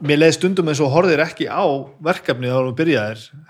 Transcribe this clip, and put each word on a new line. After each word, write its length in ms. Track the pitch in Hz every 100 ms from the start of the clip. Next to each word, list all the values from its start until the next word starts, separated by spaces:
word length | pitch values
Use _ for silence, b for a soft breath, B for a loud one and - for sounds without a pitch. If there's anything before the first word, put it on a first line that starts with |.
| 143
mér 80 | 147
leið 140 | 165
stundum 360 | 156 185 190 165
eins 100 | 147
og 80 | 143
horfðir 280 | 147 185 147
ekki 240 | 165 - 135
á 160 | 160 190 139 131 -
verkefni 480 | 160 185 - 123 123
áður 140 | 127
en 80 | 127
þú 60 | 120
byrjaðir, 420 | 165 131 107 110 - 139 -